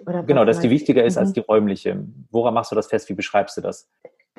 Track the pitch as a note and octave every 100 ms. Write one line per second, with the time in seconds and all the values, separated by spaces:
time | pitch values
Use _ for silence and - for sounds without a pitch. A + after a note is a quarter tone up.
0 | F3 F3 D#3+ C#3 A2 A2+ A#2 C#3+ - B2+
1 | A#2 E3+ G2 A#2 - G#2+ G#2 F#2+ G2 F#2+
2 | G2+ B2 - A2+ A#2+ A2+ A2 G#2+ - A2
3 | - G2 G2 G#2 G2 - F#2+ F#2+ _ _
4 | - _ _